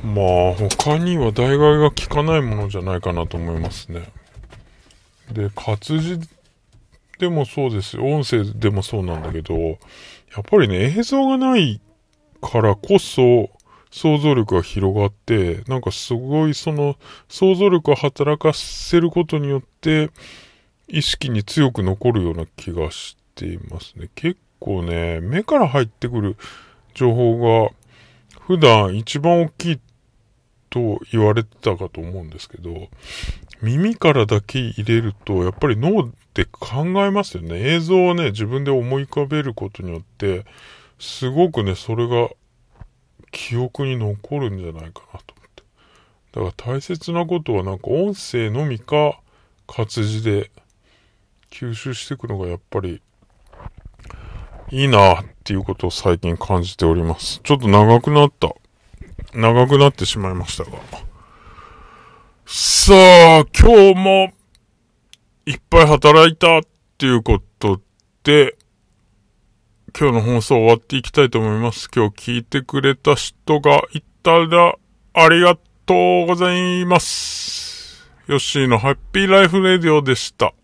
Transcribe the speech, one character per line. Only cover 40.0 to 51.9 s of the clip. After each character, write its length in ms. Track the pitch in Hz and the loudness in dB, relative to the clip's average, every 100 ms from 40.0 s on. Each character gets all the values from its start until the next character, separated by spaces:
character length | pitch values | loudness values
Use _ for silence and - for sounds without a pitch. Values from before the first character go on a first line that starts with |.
て、 440 | 98 _ 101 92 101 _ - - _ _ | -16 _ -6 -6 -10 _ -20 -20 _ _
す 300 | - - 127 | -18 -8 -6
ご 200 | 135 180 | 0 0
く 140 | 151 | 0
ね、 120 | 101 92 | -4 -6
そ 200 | - 113 | -8 -6
れ 140 | 120 | -4
が 180 | 120 120 - _ _ _ _ - _ _ _ _ | -2 -4 -6 _ _ _ _ -20 _ _ _ _
記 240 | - - 117 | -18 -8 -6
憶 300 | 127 - 139 | -6 -8 -8
に 100 | 127 | -4
残 420 | 107 104 - 143 | -6 -8 -10 -8
る 120 | 127 | -6
ん 60 | 95 | -8
じ 100 | 87 | -12
ゃ 60 | |
な 60 | 80 | -14
い 20 | 80 | -18
か 120 | - _ | -20 _
な 60 | - | -20
と 140 | - _ | -20 _
思 100 | _ | _
っ 40 | _ | _
て。 80 | _ _ _ _ _ _ _ | _ _ _ _ _ _ _
だ 80 | - 95 | -10 -10
か 200 | - 120 | -10 -10
ら 40 | 131 | -10
大 60 | |
切 320 | - 170 - | -8 -12 -8
な 120 | 170 165 | -8 -6
こ 140 | 175 | -6
と 160 | 156 107 | -4 -6
は 80 | |
な 120 | 95 95 | -4 -10
ん 40 | |
か 80 | - | -6
音 260 | 139 196 196 | -4 -4 -6
声 340 | - 123 113 | -8 -6 -4
の 160 | 110 151 | -4 -6
み 140 | 117 | -8
か、 420 | - 147 151 - _ _ _ _ _ | -4 -2 -2 -4 _ _ _ _ _
活 380 | - 110 - | -8 -8 -4
字 200 | 107 107 | -4 -4
で 280 | 110 101 98 _ _ _ _ _ _ _ _ _ _ | -2 -4 -6 _ _ _ _ _ _ _ _ _ _
吸 240 | - 123 | -14 -12
収 200 | 113 139 | -10 -10